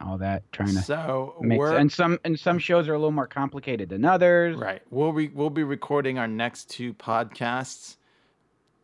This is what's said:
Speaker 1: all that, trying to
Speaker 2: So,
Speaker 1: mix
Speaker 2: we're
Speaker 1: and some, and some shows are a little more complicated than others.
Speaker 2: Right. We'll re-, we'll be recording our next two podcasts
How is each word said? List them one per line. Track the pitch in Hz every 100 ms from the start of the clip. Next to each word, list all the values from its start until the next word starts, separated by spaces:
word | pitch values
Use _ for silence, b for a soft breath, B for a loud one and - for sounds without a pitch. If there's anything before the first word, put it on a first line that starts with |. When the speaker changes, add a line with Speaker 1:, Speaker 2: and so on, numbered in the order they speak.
Speaker 1:
all | 92 95
that, | 95 98 -
trying | - 101
to | 95
Speaker 2:
So, | 95 151 151 131 131 -
Speaker 1:
mix | 117 113
Speaker 2:
we're | 147 151
Speaker 1:
and | 147
some, | - 170 170
and | 165 160
some | - 175
shows | - 175 156
are |
a | 151
little | 156
more | 151 127
complicated | - 139 139 139 120 92
than | 95
others. | 139 185 180 175 170 160
Speaker 2:
Right. | 107 95 -
We'll | 127 156
re-, | 156 151
we'll | 143 147
be | 147
recording | 151 143 - 143 135 131
our | 113
next | 110 120 - -
two | - 123
podcasts | 113 - 113 117 - 120 123 131 - - - _ _ _ _ _ _ _ _